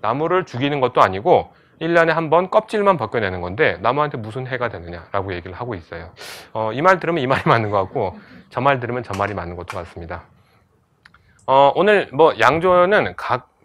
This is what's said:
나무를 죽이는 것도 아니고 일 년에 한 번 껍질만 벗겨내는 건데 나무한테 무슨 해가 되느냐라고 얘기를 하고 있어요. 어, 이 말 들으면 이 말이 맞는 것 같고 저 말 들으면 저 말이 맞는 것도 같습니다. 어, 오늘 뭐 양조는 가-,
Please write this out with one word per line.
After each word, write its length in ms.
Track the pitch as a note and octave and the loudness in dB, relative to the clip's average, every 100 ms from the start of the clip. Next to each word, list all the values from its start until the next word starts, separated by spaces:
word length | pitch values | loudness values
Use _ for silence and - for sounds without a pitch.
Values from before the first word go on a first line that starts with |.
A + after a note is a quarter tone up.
나무를 460 | G#2+ C3+ D#3+ F3+ - | -4 -2 0 -2 -2
죽이는 340 | B2 C#3 D3 | -4 -2 0
것도 200 | B2 D3+ | 0 4
아니고 520 | G#2 F#2+ F3+ B2+ E2 _ _ - | 2 2 2 2 2 _ _ -8
일 140 | E3 | 0
년에 180 | E3+ E3 | 2 2
한 180 | D#3+ D#3 | 0 2
번 200 | E3 F#3 | 2 2
껍질만 460 | G#3+ - G#3+ G3+ E3 | 0 0 0 2 2
벗겨내는 440 | A2 A#2+ G2 F2+ | -2 -2 -2 -4
건데 380 | F2+ A2 C#3 E2+ | -6 0 0 0
나무한테 380 | A2+ C#3 D3 C#3 | 0 0 -2 -6
무슨 280 | G#2+ B2+ B2+ | -10 -10 -8
해가 220 | B2+ A#2+ | -6 -6
되느냐라고 640 | G2 E2+ E2+ - G2+ F#2+ | -8 -12 -14 -8 -6 -4
얘기를 220 | F2 F2+ F2 | -8 -10 -10
하고 180 | B2 | -10
있어요. 360 | F#2+ - E2+ F2 - - - - | -10 -12 -14 -14 -18 -18 -18 -10
어, 200 | A2 A2 | -6 -4
이 80 | A#2+ | 2
말 200 | F3+ F3+ | 2 2
들으면 220 | D#3+ E3+ | 0 -2
이 40 | B2+ | 0
말이 160 | A#2+ | 0
맞는 260 | E3 A#2 G#2+ | 2 2 2
것 100 | G2+ | 0
같고 360 | F#2 C3+ G#2 A2 - - - | -2 -2 -4 -6 -16 -20 -12
저 100 | B2 | -2
말 200 | C3+ C3+ | 0 0
들으면 220 | A#2 B2 | -4 -8
저 120 | A#2 G2 | -8 -4
말이 180 | G2+ | -4
맞는 220 | F#2+ F2 F2 | -6 -10 -10
것도 200 | F2 G2+ | -10 -12
같습니다. 440 | - - E2 E2+ - _ _ _ _ _ _ _ _ _ _ _ - | -12 -14 -12 -14 -16 _ _ _ _ _ _ _ _ _ _ _ 2
어, 260 | C3+ C#3 | 4 6
오늘 340 | D3 G3 G3+ C#3 | 4 4 2 2
뭐 220 | C3 D#3+ A2 | 4 4 6
양조는 760 | A#2 D#3 F#3 F3+ F3+ G#3 G#2 F2 | 2 4 4 4 4 2 0 -6
가-, 300 | - B2 - _ | -4 -4 -6 _